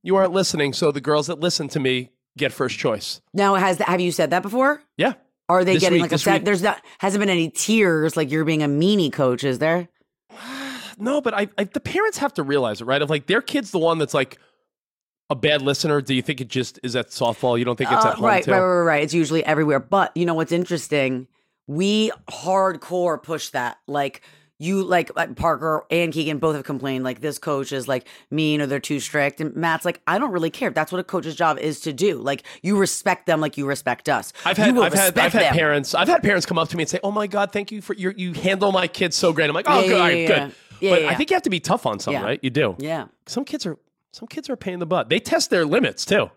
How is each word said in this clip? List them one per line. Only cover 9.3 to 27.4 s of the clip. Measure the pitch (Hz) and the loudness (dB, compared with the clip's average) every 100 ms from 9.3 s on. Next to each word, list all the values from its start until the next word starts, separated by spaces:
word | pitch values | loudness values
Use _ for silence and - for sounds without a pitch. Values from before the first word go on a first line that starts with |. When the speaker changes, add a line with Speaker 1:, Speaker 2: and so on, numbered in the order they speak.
| 123 | 2
Speaker 2:
is | 139 123 | -2 0
there? | 156 175 170 _ _ _ _ | 0 0 -4 _ _ _ _
Speaker 1:
<sighs> | - 233 262 269 254 - - | -20 -14 -12 -12 -12 -16 -6
No, | 220 294 | -2 0
but | 240 | 0
I, | 208 208 - | -2 -2 -2
I, | |
the | 202 - | -4 -4
parents | - 359 440 - | -4 0 0 0
have | 285 | -4
to | - | -2
realize | 139 143 120 104 | 0 0 0 -2
it, | |
right? | 120 139 | -2 0
If, | 147 | 0
like, | 156 - | -2 0
their | 208 | -2
kid's | - 277 202 | 0 -4 -2
the | 180 | 0
one | 165 165 | 2 2
that's, | 147 | 0
like, | 147 131 - _ _ _ _ _ _ _ _ _ | 0 -2 -8 _ _ _ _ _ _ _ _ _
a | |
bad | 135 151 147 | -2 0 2
listener, | 135 139 160 147 | 0 0 0 0
do | 135 | 2
you | 131 | -2
think | - 139 | -2 -6
it | 123 | -6
just | 131 117 - | -4 -6 -8
is | 127 | -4
at | 123 113 | -4 -4
softball? | - 120 110 127 120 | -2 -2 2 0 2
You | |
don't | 123 117 | 0 -2
think | 127 | 0
it's | 120 | 2
Speaker 2:
Uh, | 220 | 2
Speaker 1:
at | - | 2
home | 220 | 2
Speaker 2:
right, | 190 | 2
Speaker 1:
too? | - | 4
Speaker 2:
right, | 190 | 2
right, | 185 180 | 4 2
right. | 170 147 | 2 2
It's | 151 | 2
usually | 165 151 160 | 0 2 0
everywhere. | 156 156 151 139 | 2 2 2 0
But | - 196 180 | 2 0 2
you | 165 175 | 0 0
know | |
what's | 160 160 | 0 0
interesting? | 175 175 170 - 147 131 127 131 _ _ _ - | -2 -2 -4 -2 0 0 -4 -8 _ _ _ -10
We | 147 196 214 220 - - | -2 0 2 0 -4 -16
hardcore | - 165 190 190 165 - 180 175 151 | -8 0 2 2 -2 -6 -2 0 -2
push | - 156 - | -6 -8 -4
that. | 139 120 - - | -4 -4 -8 -6
Like, | 143 139 - - _ _ _ | -4 -4 -6 -20 _ _ _
you, | 160 196 | -4 -2
like, | 180 180 - - | 0 0 0 -4
uh, | 160 | -6
Parker | 127 165 139 156 156 - | -2 -2 0 -2 -4 -2
and | 165 170 | -2 0
Keegan | 156 156 147 | -2 -4 -2
both | 160 151 | -2 -2
have | 135 | -6
complained, | 139 135 131 | -6 -4 -4
like, | 127 117 | -4 -6
this | 147 | -8
coach | 143 | -6